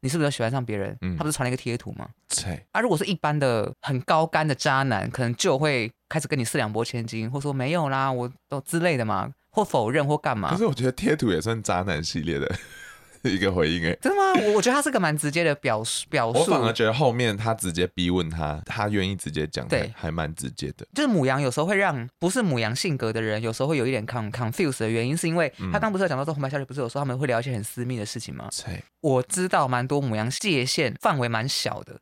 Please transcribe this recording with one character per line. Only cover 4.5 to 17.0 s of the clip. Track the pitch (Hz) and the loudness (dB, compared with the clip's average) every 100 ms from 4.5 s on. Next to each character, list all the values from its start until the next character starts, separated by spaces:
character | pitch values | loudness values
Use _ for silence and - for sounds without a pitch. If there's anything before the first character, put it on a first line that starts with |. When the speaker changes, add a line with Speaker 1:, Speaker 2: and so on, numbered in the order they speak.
Speaker 1:
渣 | 139 156 135 | 0 2 2
男， | 135 107 117 | 2 0 -2
可 | 123 | -2
能 | 120 | -2
就 | 120 196 135 | 0 2 2
会 | 151 131 110 _ _ | 2 2 -2 _ _
开 | 160 | -4
始 | - | -2
跟 | 143 | -2
你 | |
四 | 117 156 | 0 0
两 | 110 | 0
拨 | 107 | -2
千 | 117 123 113 | -2 -4 -4
斤， | 113 110 | -4 -4
或 | 139 | -4
说 | 143 | -4
“没 | 135 127 | -2 0
有 | 175 139 | 0 0
啦， | 135 135 | 0 0
我 | 127 123 - _ | 0 -4 -8 _
都” | 143 | -10
之 | - 165 | -2 0
类 | 175 139 | 2 2
的 | |
嘛， | 110 98 113 - _ | 0 0 -2 -8 _
或 | - | -2
否 | 202 147 110 | 2 2 2
认 | 139 143 | 2 2
或 | 151 | 0
干 | 151 113 | 0 -2
嘛。 | 82 | 0
Speaker 2:
可 | 64 | 2
是 | 185 | 0
我 | |
觉 | 127 | 2
得 | 127 | -2
贴 | - 208 151 | 0 0 2
图 | 120 | 2
也 | 82 | 2
算 | 101 113 | 0 -2
渣 | 104 90 | 0 0
男 | 95 78 | 0 -2
系 | 80 87 | -2 -4
列 | 78 71 | -2 -2
的 | 69 | -2
<laughs> | - - - - - - - | -6 -10 -18 -20 -20 -20 -6
一 | - 95 | -2 2
个 | 95 | 2
回 | 92 78 | 4 2
应 | 85 | 2
欸。 | 82 - | 0 0
Speaker 1:
真 | 262 | 0
的 | 403 | 2
吗？ | 381 370 208 | 4 4 4
我， | |
我 | 208 | 4
觉 | 240 | 4
得 | 269 | 2
他 | |
是 | 294 | 2
个 | 262 | 2
蛮 | 170 151 | 2 0
直 | 147 | 0
接 | 151 | 2
的 | 165 | 2
表 | 143 135 110 | 2 0 0
述， | 113 - - | -2 -6 -2
表 | 147 117 | 0 2
述。 | 123 | 2
Speaker 2:
我 | |
反 | 165 139 | 4 4
而 | 113 | 2
觉 | 113 | 2
得 | 110 | 2
后 | 117 | 4